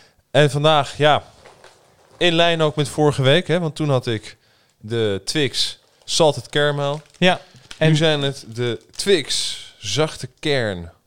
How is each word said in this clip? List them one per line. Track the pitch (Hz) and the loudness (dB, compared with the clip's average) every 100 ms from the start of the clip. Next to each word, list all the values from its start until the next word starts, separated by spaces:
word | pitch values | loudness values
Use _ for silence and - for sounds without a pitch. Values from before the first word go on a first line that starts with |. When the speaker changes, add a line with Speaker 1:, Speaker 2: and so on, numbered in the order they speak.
| _ _ _ | _ _ _
Speaker 1:
En | 135 147 | 2 4
vandaag, | 147 151 151 131 - | 2 2 2 0 0
ja, | 147 127 - - - - - _ _ _ _ _ | 2 2 -2 -20 -20 -20 -20 _ _ _ _ _
in | 175 | 0
lijn | 165 170 165 | 4 2 2
ook | 156 151 | 0 0
met | 139 | -4
vorige | - 147 139 | 0 0 2
week, | 131 160 180 | 2 2 0
hè, | 165 | -2
want | 165 - | -2 -4
toen | 151 | -2
had | 131 120 | 0 -2
ik | 110 - - _ _ _ _ | -6 -8 -20 _ _ _ _
de | 107 117 110 98 - | -6 -2 -2 -2 -4
Twix | 156 135 - - - _ _ | -2 -2 -2 -6 -8 _ _
Salted | - - 160 131 - | -6 2 2 2 -4
Caramel. | 147 147 143 139 151 - _ | -2 0 0 -4 -6 -12 _
Speaker 2:
Ja. | 180 170 - - _ - | 2 2 -6 -20 _ 0
Speaker 1:
Nu | 160 | 2
Speaker 2:
En | 151 | 4
Speaker 1:
zijn | 160 147 | 2 2
het | 139 135 - | -2 -6 -12
de | 113 120 110 - | -6 -4 -6 -10
Twix | - 196 180 123 - - - - - | -6 0 0 0 -6 -6 -10 -16 -14
Zachte | 101 110 160 - 135 _ | -6 -2 -2 -4 -16 _
Kern | 156 135 110 90 87 - | -2 0 -2 -4 -10 -18